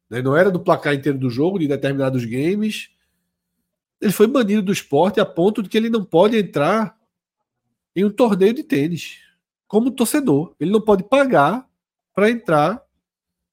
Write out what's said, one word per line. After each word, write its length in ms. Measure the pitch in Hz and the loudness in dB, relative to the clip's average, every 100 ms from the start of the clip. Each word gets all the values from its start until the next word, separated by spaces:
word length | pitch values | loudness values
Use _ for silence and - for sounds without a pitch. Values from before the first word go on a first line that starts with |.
| _ | _
né, 120 | 117 | -6
não 140 | 131 147 | 0 2
era 160 | 185 | 2
do 80 | 175 | 0
placar 340 | 175 156 151 | 0 0 0
inteiro 240 | 143 147 135 | -2 -2 -2
do 120 | 131 | -4
jogo, 280 | 117 160 196 | -2 -2 -2
de 100 | 143 | -4
determinados 560 | 139 135 139 135 127 117 | -2 -4 -2 -2 -2 -4
games. 680 | 123 156 208 214 202 - _ _ _ _ _ _ _ _ _ _ _ | -4 -2 -2 -4 -6 -14 _ _ _ _ _ _ _ _ _ _ _
Ele 120 | 208 | -2
foi 160 | - 214 | 2 2
banido 340 | 277 208 214 | 2 0 0
do 100 | 190 | -2
esporte 480 | 185 - 139 185 202 | -4 -2 0 0 0
a 60 | 190 | -2
ponto 380 | - 185 220 | 0 -2 -2
de 60 | 185 | -4
que 80 | 220 | -2
ele 120 | 226 | -2
não 140 | 226 | -4
pode 340 | 180 160 208 233 | 0 2 4 2
entrar 640 | 175 147 147 214 208 - _ _ _ _ _ _ _ _ _ 170 | -2 -2 0 0 -4 -8 _ _ _ _ _ _ _ _ _ -2
em 80 | |
um 80 | 208 | -2
torneio 420 | 202 247 196 190 | 2 0 4 2
de 100 | 254 | 0
tênis 580 | 302 143 156 165 - - _ _ _ _ _ | -2 -2 -2 -4 -10 -18 _ _ _ _ _
como 220 | 208 254 | 0 0
torcedor. 640 | 269 226 302 262 139 170 _ | 0 -2 0 0 0 -2 _
Ele 120 | 156 | -2
não 100 | 214 | 0
pode 220 | 214 202 | 2 0
pagar 680 | 185 277 277 175 143 240 - _ _ _ _ | 2 0 4 4 2 0 -8 _ _ _ _
pra 160 | - 214 | 0 0
entrar 560 | 240 - 156 151 202 - _ _ _ _ _ _ | 0 0 2 2 -2 -12 _ _ _ _ _ _